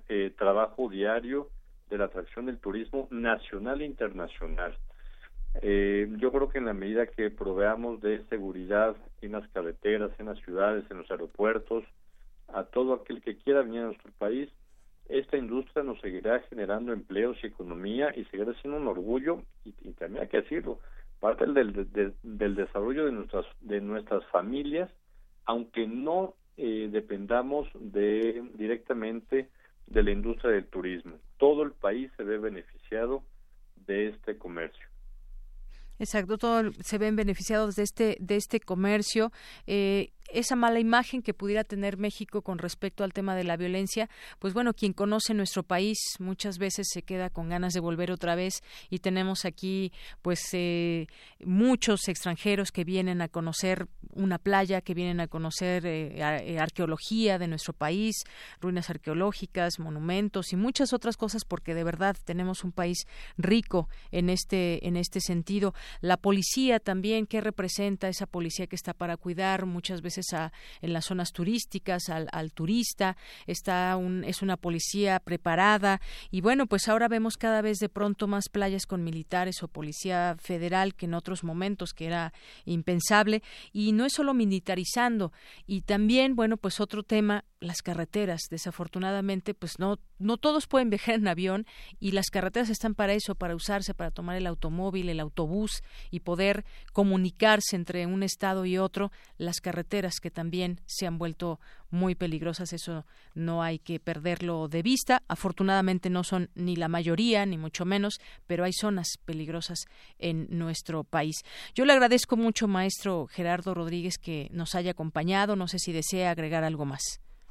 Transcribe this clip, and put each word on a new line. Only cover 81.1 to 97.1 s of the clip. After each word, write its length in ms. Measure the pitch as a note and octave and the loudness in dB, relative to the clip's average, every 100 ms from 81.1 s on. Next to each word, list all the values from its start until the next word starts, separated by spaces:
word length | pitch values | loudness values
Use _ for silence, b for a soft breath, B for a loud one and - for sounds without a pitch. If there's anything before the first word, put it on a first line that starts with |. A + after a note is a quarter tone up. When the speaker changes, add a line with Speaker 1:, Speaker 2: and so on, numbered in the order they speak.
Speaker 2:
otros 300 | E3+ - F3+ | -4 -4 -6
momentos 500 | E3+ E3 G3 G3+ F3 | -4 -2 -2 -2 -6
que 120 | - D#3+ | -6 -4
era 280 | E3+ E3 B B B - | -2 -4 B B B -2
impensable, 760 | E3+ D#3+ F3 - G#3+ G#3+ G#3+ B B B | -2 2 2 6 6 6 2 B B B
y 220 | G#3 G#3+ | 0 4
no 120 | G#3+ C4 | 4 4
es 80 | |
solo 200 | - C#4 | 2 2
militarizando, 960 | C4 G#3 F#3+ F#3 F#3 F3 B3 A#3+ A3+ E3+ B B B B | 4 4 2 0 -2 0 2 2 2 0 B B B B
y 160 | G3 | -4
también, 540 | - G3+ G#3+ B3+ C4+ A#3+ | 2 4 6 6 6 4
bueno, 220 | A3 A3 | 4 2
pues 220 | F#3+ - | 0 0
otro 240 | G3+ G#3 | -2 -2
tema, 420 | G3+ G#3+ G#3 G#3 - - | 2 4 4 2 -2 -10
las 200 | E3+ E3+ | -6 -6
carreteras, 640 | - E3+ E3 G#3 G3+ E3 - | -4 -4 -2 0 0 -2 -6
desafortunadamente, 1040 | E3 F3+ E3 E3+ F#3 F#3+ G3 G3 F#3+ G#3 | -6 -6 -6 -6 -2 -2 0 0 0 -2
pues 260 | G3+ E3 - | -6 -6 -2
no, 200 | F#3+ G#3 - - | 0 0 -4 -4
no 200 | G3+ A#3 | 0 2
todos 280 | D4+ D4+ - | 4 2 4
pueden 240 | C4+ A#3+ | 4 4
viajar 260 | G3+ - A3+ | 2 2 2
en 120 | G#3 | 2
avión 380 | E3+ F#3+ F#3+ A3+ B B B | 2 2 0 -4 B B B
y 120 | G3 | 0
las 180 | G3 F#3 | 2 2
carreteras 400 | G3 F#3 A#3 A3+ | 0 0 2 0
están 260 | G#3+ A3+ G#3 | 2 0 2
para 180 | G3 | 4
eso, 220 | G#3 G3+ F#3+ | 2 0 -2
para 180 | F3 | -2
usarse, 400 | E3+ - G3+ G3 | -2 0 0 0
para 180 | G3 E3+ | -4 -4
tomar 260 | - F3 F#3 | -4 -4 -2
el 100 | F3+ | -2
automóvil, 640 | E3 D#3+ E3 G3 F#3+ F3+ | -2 -2 0 0 0 -2
el 100 | E3 | -2
autobús 640 | D3+ - D#3 G3 G#3+ - B B B | -4 -2 0 0 -2 -4 B B B
y 120 | F3 | -6
poder 420 | - F3 G3 G3+ - B B | -2 2 2 2 -2 B B
comunicarse 800 | - G3 | 4 4